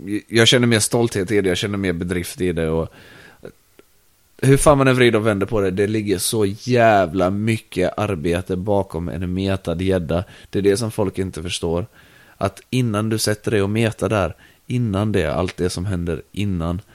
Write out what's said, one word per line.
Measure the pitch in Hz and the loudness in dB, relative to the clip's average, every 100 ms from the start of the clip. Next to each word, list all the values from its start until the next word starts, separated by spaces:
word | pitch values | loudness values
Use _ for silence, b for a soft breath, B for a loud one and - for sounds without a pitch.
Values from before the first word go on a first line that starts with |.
| 85 104 - | -8 -8 -2
jag | 110 113 | 2 4
känner | 131 120 | 4 4
mer | 113 | 2
stolthet | - 120 117 104 92 | 2 0 0 0 0
i | 104 | 2
det, | 95 | 2
jag | 90 | 0
känner | 107 101 | -2 -2
mer | 95 | -2
bedrift | 85 87 90 85 - | -2 -4 -4 -6 -4
i | 90 | -2
det | 85 80 | 0 -2
och | 80 80 B B B B B - - _ _ _ _ _ _ _ _ | -2 -4 B B B B B -20 -20 _ _ _ _ _ _ _ _
hur | 127 135 | 4 6
fan | 160 139 | 6 6
man | 131 | 4
än | 127 | 4
vrider | 120 110 | 4 4
och | 110 | 2
vänder | 101 95 | 0 0
på | 110 | 0
det, | 95 | 0
det | 92 101 | 0 0
ligger | 110 104 92 | 0 -2 -2
så | - 113 101 | 0 0 0
jävla | 104 120 120 113 101 90 90 87 | -2 0 4 6 6 4 2 0
mycket | 101 110 110 - - 90 - | 0 -2 -2 -4 -2 -2 -2
arbete | 104 90 80 85 92 92 | -4 -2 -2 -2 -2 -4
bakom | 101 101 95 82 85 | 0 0 -2 -6 -6
en | 82 90 | -6 -4
metad | 92 98 95 - 85 | -2 -2 -2 -4 -2
gädda. | 92 92 78 82 - B B | 0 0 0 -4 -4 B B
Det | 104 | 0
är | |
det | 98 98 | 2 2
som | 113 | -2
folk | 110 95 - | -4 -4 -4
inte | 95 87 | -6 -8
förstår. | 90 - 85 85 - b b b b b | -8 -6 -4 -4 -4 b b b b b
Att | 101 - - | -6 -6 -6
innan | 127 120 104 110 | -2 -2 -2 -2
du | 110 | -2
sätter | - 104 - | -2 -2 -2
dig | 107 | 0
och | 98 | 0
metar | 107 113 - 95 | 0 0 -2 -2
där, | 107 82 - b b - | 0 -2 -4 b b -8
innan | 123 117 95 110 | -4 -2 0 0
det, | 101 76 | 0 0
allt | 73 92 - | -2 -4 -2
det | 90 | -4
som | - 98 | -4 -4
händer | 90 85 78 - | -4 -4 -6 -8
innan, | - 104 90 82 90 b | -6 -4 -2 -2 -4 b